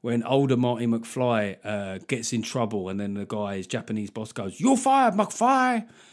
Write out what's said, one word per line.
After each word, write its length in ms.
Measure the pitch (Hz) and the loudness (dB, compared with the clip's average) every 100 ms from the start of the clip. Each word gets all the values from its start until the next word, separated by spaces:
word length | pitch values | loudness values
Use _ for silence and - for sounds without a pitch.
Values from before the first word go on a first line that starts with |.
when 220 | 123 120 | 0 -2
older 320 | 113 135 139 127 | 2 4 4 4
Marty 300 | 123 120 117 | 2 0 0
McFly, 680 | 113 113 - 123 117 101 95 | 0 -2 -2 2 2 0 -6
uh, 340 | 104 104 98 95 - | -6 -6 -6 -10 -4
gets 240 | 127 117 | -4 -2
in 100 | 120 | -4
trouble 460 | 110 135 113 104 92 | -2 -2 -2 -2 -4
and 100 | 98 | -6
then 160 | 101 | -6
the 120 | 101 98 | -6 -6
guy, 300 | 110 101 98 | -6 -4 -6
his 100 | 92 | -6
Japanese 440 | 120 - 110 104 | -8 -4 -6 -6
boss, 220 | - 110 | -8 -10
goes, 280 | - 98 - | -8 -8 -2
You're 160 | 208 269 | 2 2
fired, 380 | 269 269 247 | 4 4 4
McFly! 720 | 196 202 - 233 269 254 240 220 - - | 2 -2 2 2 4 2 0 -4 -16 -20